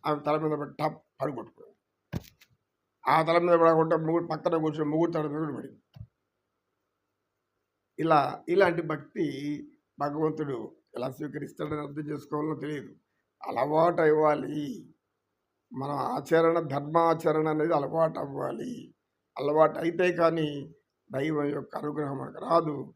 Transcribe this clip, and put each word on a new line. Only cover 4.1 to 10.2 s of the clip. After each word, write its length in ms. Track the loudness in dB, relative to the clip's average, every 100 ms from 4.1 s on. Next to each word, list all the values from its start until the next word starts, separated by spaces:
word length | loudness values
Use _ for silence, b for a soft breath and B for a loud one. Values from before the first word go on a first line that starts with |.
| -2 -2
పక్కన 300 | -4 -2 0
కూర్చొని 320 | -2 -2 -2
మొగుడు 220 | 0 0
తల 160 | -2 -4
మీద 100 | -4
కూడా 180 | -6
పడింది. 500 | -8 -12 -18 _ -20 -20 _ _ _ _ _ _ _ _ _ _ _ _ _ _ _ _ _ _ -4
ఇలా, 440 | 4 4 4 -4 0
ఇలాంటి 320 | 4 4 2
భక్తి 460 | -4 -6 -8 -4 -4 -4 -6 -8 -10 _ _ -6
భగవంతుడు 760 | -6 0